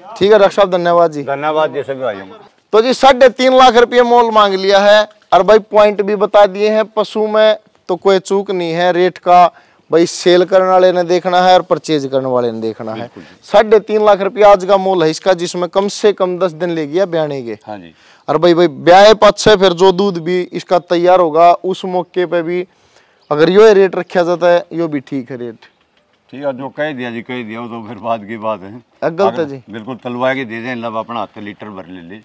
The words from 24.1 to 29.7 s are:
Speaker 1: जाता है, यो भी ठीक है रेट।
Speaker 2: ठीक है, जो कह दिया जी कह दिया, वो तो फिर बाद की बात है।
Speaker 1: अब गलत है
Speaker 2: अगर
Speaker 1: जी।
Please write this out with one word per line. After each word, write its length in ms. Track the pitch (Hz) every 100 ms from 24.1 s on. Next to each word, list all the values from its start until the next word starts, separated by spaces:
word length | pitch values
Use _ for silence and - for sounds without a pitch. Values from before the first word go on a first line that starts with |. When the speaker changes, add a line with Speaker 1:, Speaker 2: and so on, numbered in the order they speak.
| 185
Speaker 1:
जाता 240 | 170 170 175
है, 180 | 175 -
यो 160 | 160 165
भी 120 | 143
ठीक 300 | - 139 117
है 60 | 127
रेट। 200 | 120 110 _ _ _ _ _ _ _
Speaker 2:
ठीक 140 | 127
है, 80 | 143 127
जो 100 | 135
कह 240 | 147 151
दिया 180 | 127 123
जी 120 | 117
कह 200 | 104 127
दिया, 180 | 107 113
वो 60 | 117
तो 220 | 113 104
फिर 80 | 107
बाद 240 | 113 113
की 120 | 101 110
बात 240 | 110 107
है। 220 | 95 117 _ -
Speaker 1:
अब 140 | 147 165
गलत 160 | 196
है 60 | 120
Speaker 2:
अगर 60 |
Speaker 1:
जी। 180 | 147 135 107